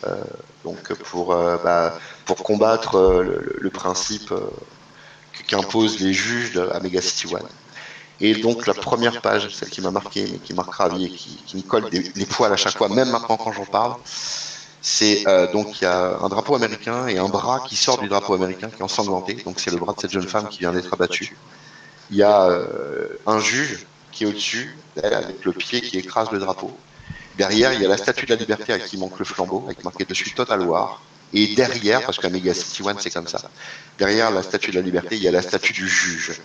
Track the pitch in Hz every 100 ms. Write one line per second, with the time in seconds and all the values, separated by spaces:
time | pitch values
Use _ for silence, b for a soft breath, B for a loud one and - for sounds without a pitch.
0 | - 92 - - - - 82 82 85 85
1 | - 87 87 87 85 85 87 87 82 82
2 | B B - 92 92 107 110 113 113 95
3 | 92 90 92 85 82 - 92 - 92 92
4 | - 107 107 98 101 - - - - b
5 | b b b - - 101 98 110 110 110
6 | 95 95 101 120 120 98 92 85 92 92
7 | 90 - 85 87 87 - - B B B
8 | B B 104 110 113 117 113 101 101 120
9 | 117 117 104 107 104 - - - 95 95
10 | 101 104 101 98 - 90 90 - 98 95
11 | 90 90 - - - 95 95 117 113 87
12 | 92 98 98 - 117 98 - - 107 107
13 | 131 120 113 110 113 104 98 98 120 123
14 | 123 B B B B B B B - -
15 | 107 104 98 95 90 104 104 104 95 90
16 | 92 - 92 98 - 139 117 110 - 120
17 | 127 95 95 101 123 131 131 - - 127
18 | 104 101 101 95 92 92 107 110 95 98
19 | 101 92 92 110 98 90 - 87 87 101
20 | 92 98 90 107 104 - 90 90 90 87
21 | 90 - - - - b b b b b
22 | b 101 101 104 92 87 - - 71 71
23 | - - - 107 104 127 147 95 - -
24 | - - 107 104 101 113 135 80 - -
25 | 92 113 - - 98 90 - 123 120 95
26 | 92 104 113 104 95 92 95 - - B
27 | B B B - 98 107 127 123 98 101
28 | 101 123 117 113 110 107 107 117 98 101
29 | 92 92 101 - 92 95 98 95 90 92
30 | 95 92 - - 123 107 90 82 101 -
31 | - - - 101 107 110 127 127 104 120
32 | 127 - 92 92 90 90 87 - 98 104
33 | 98 87 82 - - - B B B B
34 | 98 107 113 95 92 98 - 92 92 87
35 | 87 110 92 90 92 98 - - 92 -
36 | 87 82 85 82